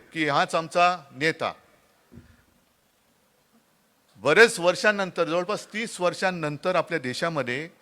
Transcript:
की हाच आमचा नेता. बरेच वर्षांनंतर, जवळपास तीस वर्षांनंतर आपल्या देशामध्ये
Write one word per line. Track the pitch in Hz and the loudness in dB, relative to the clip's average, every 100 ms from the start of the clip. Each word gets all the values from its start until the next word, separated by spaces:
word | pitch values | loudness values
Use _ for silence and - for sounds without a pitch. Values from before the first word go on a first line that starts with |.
| - | -10
की | 165 151 | -4 0
हाच | 147 180 170 | 0 0 -2
आमचा | 160 175 175 180 131 | -2 2 4 2 -8
नेता. | 127 156 156 110 - _ _ _ _ _ - - _ _ _ _ _ _ _ _ _ _ _ _ _ _ _ _ _ _ - | -2 -2 0 -4 -6 _ _ _ _ _ -20 -20 _ _ _ _ _ _ _ _ _ _ _ _ _ _ _ _ _ _ -6
बरेच | 117 165 226 170 | 2 6 6 6
वर्षांनंतर, | 175 180 214 202 190 - | 0 2 0 0 -4 -2
जवळपास | 156 170 180 208 - | -2 -2 -2 -6 -6
तीस | 208 226 - | -8 -8 -2
वर्षांनंतर | 175 160 190 180 151 147 185 180 | -2 0 -2 -2 -6 -4 -2 0
आपल्या | 151 165 | -2 -4
देशामध्ये | 127 127 170 156 120 127 165 _ | -4 -4 -4 -2 -4 -4 -8 _